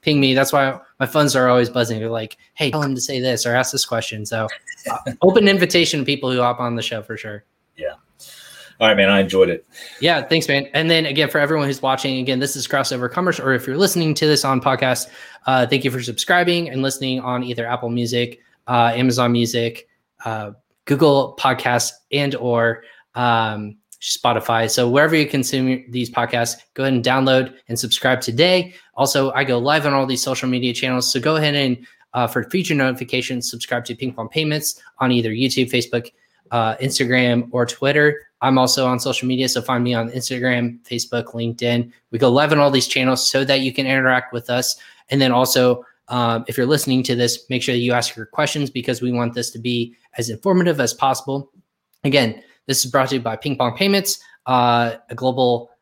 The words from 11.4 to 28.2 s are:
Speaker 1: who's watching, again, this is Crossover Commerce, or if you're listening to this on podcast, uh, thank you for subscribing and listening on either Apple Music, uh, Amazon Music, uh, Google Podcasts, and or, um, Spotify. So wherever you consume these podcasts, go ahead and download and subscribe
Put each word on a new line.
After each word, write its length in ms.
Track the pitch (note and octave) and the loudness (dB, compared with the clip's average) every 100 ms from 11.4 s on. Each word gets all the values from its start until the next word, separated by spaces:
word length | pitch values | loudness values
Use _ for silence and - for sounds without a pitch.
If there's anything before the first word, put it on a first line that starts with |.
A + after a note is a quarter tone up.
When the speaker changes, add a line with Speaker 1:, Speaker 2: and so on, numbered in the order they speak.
| C#3+ D#3+ C#3 | 2 2 0
Speaker 1:
who's 160 | C#3 | -2
watching, 360 | C3+ C3 C#3 C3 | -2 -2 -2 -4
again, 200 | B2+ C3 | -2 -2
this 180 | C#3 C#3 | -2 -4
is 100 | A#2+ | -2
Crossover 440 | C#3 C3 B2+ B2 | -2 -2 -4 -4
Commerce, 280 | - F3+ E3 | -2 -2 -2
or 140 | C3 | 0
if 140 | B2+ B2 | 0 0
you're 100 | C3+ | 0
listening 380 | F#3+ F3+ D#3+ | 2 2 0
to 120 | D3+ D#3 | 2 2
this 200 | D3 C#3 | 2 2
on 160 | C3 | 2
podcast, 480 | C3 C3 C3 B2 - - - - - | 2 2 2 0 -4 -14 -20 -8 0
uh, 200 | C3 A#2+ | 2 2
thank 180 | C#3 | 2
you 60 | B2+ | 0
for 120 | B2+ | -4
subscribing 680 | B2 A2 - F3+ F3 F3 E3 | -8 -8 0 2 4 0 -2
and 100 | B2+ | -4
listening 400 | C3+ C3 C3 B2+ | -4 -2 -4 -4
on 220 | B2+ B2 | -4 -4
either 240 | B2 A#2+ A#2 | -4 -6 -4
Apple 240 | B2 A#2+ | -4 -4
Music, 500 | A#2+ A#2+ A#2+ A#2+ - _ _ - | -4 -2 -2 -2 -6 _ _ -2
uh, 260 | B2 A#2+ | 2 4
Amazon 380 | A#2 B2+ A#2+ A#2+ | 4 2 4 2
Music, 560 | A#2+ A#2 A#2+ A#2 A2+ - _ _ _ | 2 2 0 -2 -6 -20 _ _ _
uh, 280 | A#2 A2 G#2 G#2 _ _ - | -10 -8 -10 -14 _ _ -4
Google 500 | C#3+ D#3 C#3 B2+ - | 4 6 4 2 -2
Podcasts, 540 | C3+ B2 B2+ A#2+ - - _ | -2 0 0 0 -2 -8 _
and 220 | C#3+ C#3 C3 | -2 -2 -2
or, 460 | A#2+ A#2 A#2 A2+ - - _ | -2 2 2 0 -10 -20 _
um, 640 | - B2 A#2 A2 G#2+ G#2+ G#2+ _ - | -2 2 2 0 -4 -10 -14 _ -14
Spotify. 680 | - - C3 A2+ - A#2 A2+ | -8 0 0 0 0 0 0
So 180 | - B2 | 0 2
wherever 280 | C3+ D#3 D#3+ | 4 4 4
you 100 | D3 | 2
consume 580 | C#3 B2+ C3+ C3 B2+ - | 0 -2 -2 0 -2 -4
these 200 | B2 A#2+ | -6 -4
podcasts, 500 | - A#2 A#2+ A#2 - _ | -2 -2 0 -2 -6 _
go 80 | - | -4
ahead 80 | C3+ | 0
and 100 | B2+ | 0
download 520 | A#2 C3 C3+ C3 B2+ - _ | 2 2 4 2 2 -8 _
and 100 | A#2 | -6
subscribe 400 | A#2 - C3+ B2+ | -4 0 2 0